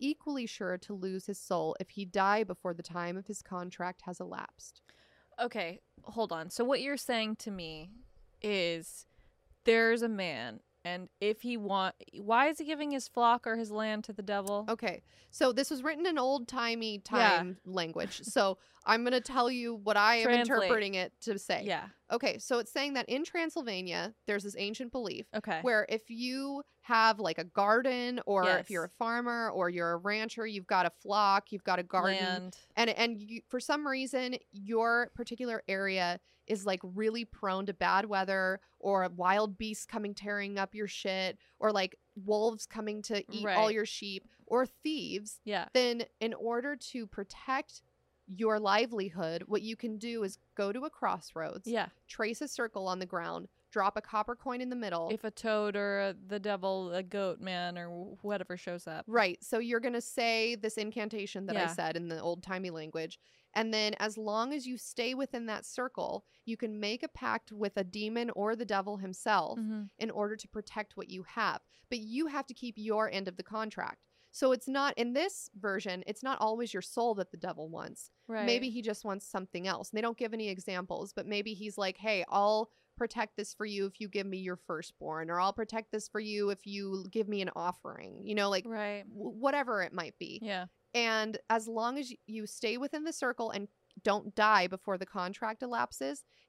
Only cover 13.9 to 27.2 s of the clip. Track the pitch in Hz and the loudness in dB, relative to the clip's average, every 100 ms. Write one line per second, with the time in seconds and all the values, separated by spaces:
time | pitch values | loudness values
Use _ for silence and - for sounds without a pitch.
13.9 | 214 220 208 202 202 196 202 214 226 220 | -2 -4 -8 -2 -2 0 -2 0 0 -2
14.9 | 170 - - - - 269 233 277 269 285 | -4 -10 -20 -14 2 4 4 2 0 -2
15.9 | 302 359 302 254 277 240 254 233 233 220 | 0 2 2 2 2 -2 -2 0 0 -2
16.9 | 202 - 214 220 170 180 185 185 185 165 | -4 0 6 6 6 2 -6 -4 -2 -2
17.9 | 160 180 - 190 262 196 190 _ _ - | -2 -4 -6 0 4 4 2 _ _ 2
18.9 | 226 240 247 247 262 240 247 233 226 202 | 2 4 2 2 2 2 2 -2 -2 2
19.9 | 208 214 233 240 240 240 240 185 226 196 | 6 8 8 6 6 6 4 6 4 2
20.9 | 190 180 - 226 196 - 180 202 160 196 | 0 -2 -4 -4 -4 0 0 0 -4 -4
21.9 | - - 240 269 214 - 240 220 285 285 | -14 -4 0 0 -2 0 0 0 -2 0
22.9 | 269 - 254 330 339 330 339 240 185 185 | -2 0 -2 0 -2 -2 -2 -4 -4 -2
23.9 | 170 180 - - 202 202 - 202 220 240 | -2 -4 -6 -2 -2 -2 -4 -4 -4 -6
24.9 | 262 214 - 214 214 220 160 247 214 - | -4 -4 -6 -6 -6 -2 0 4 2 2
25.9 | 220 - 233 247 262 277 277 - _ - | -2 -4 -6 -4 -2 -4 -6 -10 _ 2
26.9 | 233 220 214 | 6 6 6